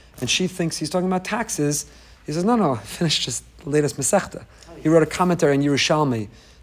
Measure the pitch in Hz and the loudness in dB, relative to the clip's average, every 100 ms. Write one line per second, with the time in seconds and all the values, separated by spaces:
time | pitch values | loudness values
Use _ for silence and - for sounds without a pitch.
0 | - - - - 185 - 170 - 156 180 | -20 -8 -4 -2 -2 -2 -4 -4 -4 -2
1 | 185 185 185 214 214 - 147 147 - - | 0 -2 -2 -6 -4 -2 -2 -2 -6 -18
2 | - - - 156 202 240 160 113 - - | -20 -16 -8 -2 0 2 2 0 -6 -2
3 | 165 - - - - - 147 147 147 147 | 0 0 -4 -8 -12 -14 0 2 2 -2
4 | - 196 - - - - - - 156 165 | 0 0 0 -10 -16 -20 -20 -4 4 6
5 | 156 - 180 175 147 139 143 135 - 156 | 4 2 0 2 2 2 2 0 2 2
6 | 143 117 101 - - - | 2 -2 -6 -14 -20 -20